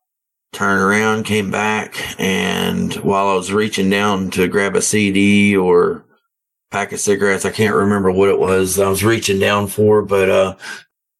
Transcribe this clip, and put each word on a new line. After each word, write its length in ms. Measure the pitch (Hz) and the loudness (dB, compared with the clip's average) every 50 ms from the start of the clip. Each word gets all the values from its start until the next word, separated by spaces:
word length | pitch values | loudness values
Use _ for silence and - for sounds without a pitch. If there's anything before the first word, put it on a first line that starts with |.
| _ _ _ _ _ _ _ _ _ _ - | _ _ _ _ _ _ _ _ _ _ -10
turned 280 | - 101 101 98 98 | -4 -2 0 0 2
around, 440 | 95 95 104 107 110 110 110 110 107 | 2 2 2 2 2 0 0 -2 -2
came 260 | 104 104 107 101 92 | -2 -2 -2 -2 -2
back, 680 | - 101 104 107 107 107 - - - - - - - - | -4 -4 -2 -2 -2 -4 -6 -8 -10 -12 -10 -10 -8 -6
and 760 | 92 95 95 92 92 92 - - 92 92 90 92 92 90 87 | -4 -2 -2 -2 -2 -2 -2 -2 -2 -4 -2 -4 -4 -4 -6
while 340 | - - - 98 98 98 98 | -6 -4 -2 0 0 0 0
I 60 | 98 | 0
was 180 | 92 90 90 | -2 -2 -2
reaching 380 | 98 107 107 107 - - 98 95 | -2 -2 -2 -2 -2 -2 0 0
down 400 | 101 101 104 104 101 95 95 92 | 0 0 0 0 0 -2 -4 -4
to 160 | - - 92 87 | -2 -2 -2 0
grab 300 | 92 101 98 98 92 95 | 0 -2 -2 0 -2 -2
a 40 | |
C 300 | - - - 107 104 101 | -2 0 0 0 0 0
D 460 | 98 98 101 101 101 104 101 101 101 95 | 2 2 2 4 4 4 4 2 2 2
or 480 | 92 90 87 87 87 85 85 - - _ _ _ _ _ _ _ _ _ _ _ _ _ | 2 4 4 4 4 2 0 -4 -10 _ _ _ _ _ _ _ _ _ _ _ _ _
pack 220 | - 101 101 - 104 | -6 -6 -6 -6 -6
of 80 | 104 | -6
cigarettes, 420 | - - 101 - 98 101 95 92 - | -2 0 0 2 2 0 0 0 -2
I 80 | 98 | -4
can't 240 | - - 113 101 - | -2 0 0 0 2
remember 340 | - 98 101 104 101 98 92 | 2 2 2 0 0 0 0
what 200 | 92 95 98 98 | 2 2 4 2
it 100 | 95 - | 2 2
was 400 | - 92 95 95 95 92 90 98 | 2 2 2 2 0 0 0 0
I 80 | 98 98 | 0 0
was 160 | 95 92 98 | 0 0 0
reaching 360 | 110 113 110 - - 98 95 | 0 0 0 0 -2 0 0
down 280 | 101 104 104 104 104 98 | 0 0 0 0 -2 -4
for, 360 | - - 107 107 107 107 101 | -2 0 2 4 4 2 2
but, 260 | 98 101 98 95 92 | 0 0 2 2 2
uh, 260 | 95 98 95 95 92 - - - - - - _ _ _ _ _ _ _ | 2 2 2 0 -2 -8 -14 -16 -16 -16 -18 _ _ _ _ _ _ _